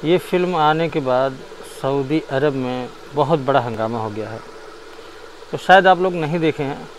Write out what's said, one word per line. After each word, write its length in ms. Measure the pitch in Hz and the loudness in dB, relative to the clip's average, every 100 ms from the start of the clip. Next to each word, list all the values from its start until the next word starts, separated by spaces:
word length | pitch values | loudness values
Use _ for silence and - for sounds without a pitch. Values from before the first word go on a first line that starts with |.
ये 140 | 151 175 | 2 2
फिल्म 380 | - 185 180 175 | 2 0 2 4
आने 320 | 151 156 165 | 4 4 0
के 120 | 156 | 0
बाद 320 | 131 127 135 135 - - - - | 2 2 2 -2 -14 -16 -16 -6
सऊदी 400 | 131 139 135 156 - | -2 0 0 -2 0
अरब 220 | 135 147 | 0 2
में 360 | 135 127 127 123 - - | 0 -4 -4 -8 -12 -8
बहुत 260 | 139 139 160 | 0 2 2
बड़ा 200 | 131 139 | 4 2
हंगामा 380 | 120 110 110 117 | 2 -2 -4 -2
हो 120 | 110 | -4
गया 180 | 104 104 | -6 -8
है। 120 | 113 - - - - - - - - - - - | -10 -14 -18 -18 -18 -18 -18 -18 -18 -20 -20 -10
तो 60 | 147 | -10
शायद 280 | - 190 185 | 6 6 8
आप 140 | 180 | 4
लोग 140 | 185 | 2
नहीं 240 | 175 151 170 | 0 -2 0
देखे 240 | 160 143 | 0 0
हैं 260 | 135 147 - | -4 -6 -12